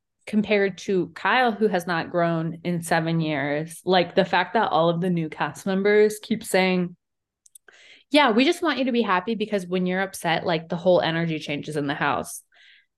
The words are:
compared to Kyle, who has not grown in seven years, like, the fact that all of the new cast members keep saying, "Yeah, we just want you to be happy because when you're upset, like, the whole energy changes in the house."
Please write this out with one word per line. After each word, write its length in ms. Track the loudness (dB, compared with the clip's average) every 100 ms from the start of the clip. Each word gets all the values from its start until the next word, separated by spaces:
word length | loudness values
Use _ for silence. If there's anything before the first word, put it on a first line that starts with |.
| _ _ -6
compared 500 | -4 0 2 0 -2
to 300 | -2 -2 -2
Kyle, 420 | -4 0 2 2
who 160 | 2 0
has 200 | 0 -2
not 240 | -4 -2
grown 480 | 0 0 0 -4 -6
in 180 | -6 -6
seven 360 | 0 0 0 0
years, 600 | 0 -2 -2 -4 -6 -8
like, 300 | 0 2 2 0
the 80 |
fact 300 | 2 0 0
that 180 | 0 0
all 160 | 2 2
of 120 | 2
the 80 | 0
new 200 | -2 -4
cast 360 | -4 -6 -4 -4
members 540 | 0 4 4 4 2
keep 240 | -4 -6
saying, 520 | 0 2 2 2 -2 -6 _ _ _ _ _ _ _ _ -20 -20 _
"Yeah, 180 | 4 4
we 140 | 6 4
just 160 | 2
want 160 | -2 0
you 80 | 0
to 60 |
be 100 | 0
happy 320 | 2 0 0
because 320 | -4 -2 -4 -2
when 220 | -2 -2
you're 140 | -2
upset, 440 | -4 -4 -2 -2 0
like, 240 | -2 -4
the 60 | -2
whole 260 | 4 4
energy 380 | 4 0 -2 -4
changes 360 | -6 -8 -6 -4
in 120 | -4
the 80 | -2
house." 480 | -2 -2 -4 -12 -18 _ _ _ _